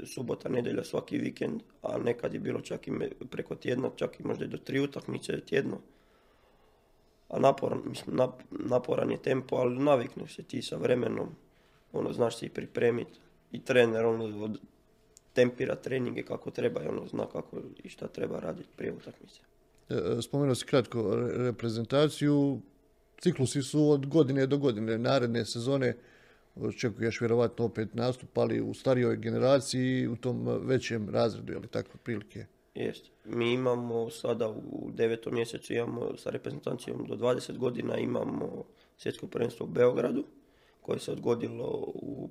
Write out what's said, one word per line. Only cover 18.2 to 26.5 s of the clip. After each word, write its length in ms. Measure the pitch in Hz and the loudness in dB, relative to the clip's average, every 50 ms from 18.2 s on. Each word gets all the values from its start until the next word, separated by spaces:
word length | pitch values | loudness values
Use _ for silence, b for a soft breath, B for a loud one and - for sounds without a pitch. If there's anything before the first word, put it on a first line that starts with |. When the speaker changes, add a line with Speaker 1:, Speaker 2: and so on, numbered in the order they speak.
| - - - - | -4 -4 -4 -4
Speaker 1:
radit 260 | - 170 - 175 - - - | -6 -6 -8 -8 -10 -14 -12
prije 160 | - - - - | -8 -6 -6 -6
utakmice. 480 | - - - - - - - - - - _ _ _ _ _ _ _ _ - | -8 -10 -16 -18 -18 -20 -20 -20 -20 -20 _ _ _ _ _ _ _ _ -4
Speaker 2:
E, 60 | 123 | -2
e, 280 | 117 - 90 120 120 117 | -2 0 0 0 -2 -2
spomenuo 320 | - - 143 143 139 127 | -2 0 2 2 2 2
si 120 | - - | 0 0
kratko 500 | - - 135 117 - - 117 110 98 110 | 2 4 4 4 2 0 0 0 2 2
re-, 280 | 117 120 120 - - 123 | 2 0 0 0 0 0
reprezentaciju. 1160 | 123 113 - - 117 107 113 117 - 135 143 151 151 - - 143 147 143 143 143 139 135 113 - - _ _ _ _ _ _ _ _ _ - | 0 -2 -2 -4 -4 -2 -2 -2 0 4 4 4 4 2 2 2 4 4 4 4 2 0 -2 -6 -12 _ _ _ _ _ _ _ _ _ -2
Ciklusi 420 | - 180 165 - 131 120 - 147 131 | 0 2 2 4 2 0 0 -2 -2
su 280 | - - 151 151 147 | 0 2 4 6 6
od 160 | 147 139 135 | 6 4 4
godine 400 | 143 139 165 151 127 139 139 135 | 4 6 6 6 6 6 4 4
do 120 | 127 139 143 | 4 4 4
godine. 400 | 139 139 113 101 110 110 113 110 | 4 2 2 2 0 0 0 0
Naredne 460 | 120 127 135 139 120 117 117 117 110 | 2 4 4 4 4 2 2 0 0
sezone 520 | - - 120 117 131 139 139 131 123 - b b b b b b b b b b b | -2 -4 -4 0 0 2 2 2 2 0 b b b b b b b b b b b